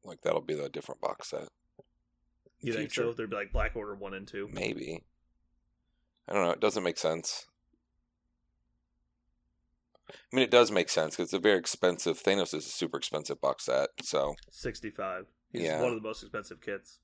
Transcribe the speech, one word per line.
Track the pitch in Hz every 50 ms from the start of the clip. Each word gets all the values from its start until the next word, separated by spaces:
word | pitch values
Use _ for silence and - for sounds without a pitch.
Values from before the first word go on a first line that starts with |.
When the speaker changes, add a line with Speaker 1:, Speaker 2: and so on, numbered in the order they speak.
| _
Speaker 1:
Like, | - - -
that'll | - - 80 78
be | - - 78
the | 73 71 69
different | - 76 - - - _
box | - - - - - -
set. | - 78 - - _ _ _ _ _ - - _ _ _ _ _ _ _ _ _ _ _ _ - _ _
Speaker 2:
You | - 131 113
think | 110 - -
Speaker 1:
Future. | - - 120 117
Speaker 2:
so? | 117
There'd | 113 113 101
be, | 110
like, | 104 101 98
Black | - 113 107 110 -
Order | 117 104 104 101
one | 98 101 98 95
and | 95 98
two? | - - 98 101 104
Speaker 1:
Maybe. | - - 98 - - - - - 82 85 - _ _ _ _ _ _ _ _ _ _ _ _ _ _ _ _ _ _ _ _ _ _ _ _
I | - -
don't | 101 92
know. | 85
It | 85 -
doesn't | 107 107 98 107 92
make | 87 85
sense. | - - 80 80 85 - - - - - _ _ _ _ _ _ _ _ _ _ _ _ _ _ _ _ _ _ _ _ _ _ _ _ _ _ _ _ _ _ _ _ _ _ _ _ _ _ _ _ _ _ _ _ _ _ _ _ _ _ _ _ -
I | - - - _ -
mean, | 131 131
it | 117
does | - 120 120 107
make | 104 92 85 -
sense | - 87 80 76 -
'cause | - 87
it's | 82 -
a | 92
very | 85 107 101 92
expensive, | 82 - - - - 92 87 85 - 87 80 - -
Thanos | 98 98 101 90 - -
is | 76 -
a | -
super | - - 87 80 -
expensive | 71 - - - 76 73 - 71 -
box | - 69 67 - -
set, | - 64 65 69 - _ -
so. | - - - 73 69 73 73 - - -
Speaker 2:
Sixty-five. | - - - 127 107 - - 107 - - 98 95 90 92 95 _ _ _ _ _
He's | - - 87
Speaker 1:
Yeah. | 80 78 78
Speaker 2:
one | 123 123
of | 120
the | 113 107
most | 110 110 - -
expensive | 104 - 110 101 - 90 -
kits. | - - 101 98 - - - _